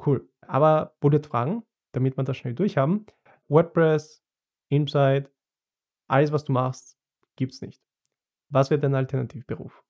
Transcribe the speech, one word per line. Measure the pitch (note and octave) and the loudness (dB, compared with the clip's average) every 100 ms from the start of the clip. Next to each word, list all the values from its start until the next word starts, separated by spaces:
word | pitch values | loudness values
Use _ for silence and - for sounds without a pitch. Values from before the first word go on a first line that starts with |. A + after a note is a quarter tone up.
Cool. | D3 C3+ - _ | -2 -2 -4 _
Aber | - C3 D#3 D#3 - - | -6 2 4 2 -2 -2
bullet | D3 D3 | 2 2
Fragen, | D3 A#2+ B2+ A#3 - _ _ | 0 -4 -4 -6 -10 _ _
damit | A#2+ C3 C#3 | -2 -2 -2
wir | |
das | C3+ B2 | -6 -6
schnell | B2+ A#2 | -6 -4
durchhaben. | G3+ C#3+ C#3 G#3 - _ _ _ - | -2 0 0 -2 -6 _ _ _ 2
WordPress, | D3 E3+ E3+ D#3+ D#3 - _ _ _ _ _ - | 2 4 2 2 2 -4 _ _ _ _ _ -2
Insight, | C#3+ D3 D3 C#3 C#3 C#3 _ _ _ _ _ _ _ - | 0 0 2 2 2 -2 _ _ _ _ _ _ _ -2
alles, | C3+ D3 | 2 2
was | D3 C#3+ | 0 -2
du | |
machst, | B2+ C3 - - _ _ _ _ - | -2 -2 -6 -16 _ _ _ _ -8
gibt's | C3 - | -8 -8
nicht. | G2 - _ _ _ _ _ _ - | -18 -18 _ _ _ _ _ _ -4
Was | C3+ C#3 | 0 0
wäre | D3 | 0
dein | C#3+ C3+ | 0 -2
Alternativberuf? | C3 C3 B2 C3 - A2+ - _ | -2 -4 -6 -10 -12 -12 -14 _